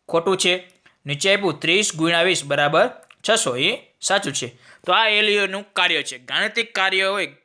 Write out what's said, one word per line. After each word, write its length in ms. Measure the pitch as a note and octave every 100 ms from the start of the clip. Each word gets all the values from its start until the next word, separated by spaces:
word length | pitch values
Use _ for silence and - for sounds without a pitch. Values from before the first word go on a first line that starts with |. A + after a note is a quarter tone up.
| -
ખોટું 280 | E3 E3+ F#3
છે. 320 | F3+ F3+ - _ _ _ C#3
નીચે 260 | C#3+ F#3+
આપ્યું 280 | G3 G3 D3
ત્રીસ 360 | D#3 F#3 G#3 D#3
ગુણ્યા 260 | D#3+ E3+
વીસ 220 | F3+ E3+
બરાબર 460 | C#3+ C#3+ D3 D#3 A#3+ - - _ -
છસો, 280 | A3 - B2
એ 200 | D#3+ B3 - _
સાચું 320 | - G3 G3
છે. 160 | C#3 B2 - - - -
તો 60 |
આ 160 | F#3 A3
એ 100 | G#3
એલ 120 | G#3+
યુ 160 | G#3 G3
નું 260 | G3 G3+
કાર્ય 300 | - F3+ D#3
છે. 160 | C#3 B2+
ગાણિતિક 560 | B2+ C#3+ G#3 A3 A3
કાર્ય 300 | - F#3+ F#3+
હોય 220 | F#3+ G3 D#3 C#3+